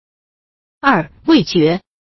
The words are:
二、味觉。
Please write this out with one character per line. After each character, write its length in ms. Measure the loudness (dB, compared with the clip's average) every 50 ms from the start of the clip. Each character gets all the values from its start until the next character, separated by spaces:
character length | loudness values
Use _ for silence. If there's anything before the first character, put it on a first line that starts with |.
| _ _ _ _ _ _ _ _ _ _ _ _ _ _ _ _
二、 300 | -2 -2 0 0 -2 -6 -12 _ _ 0
味 160 | 0 0 0
觉。 380 | 0 0 0 0 0 0 -4 -8 _ _ _ _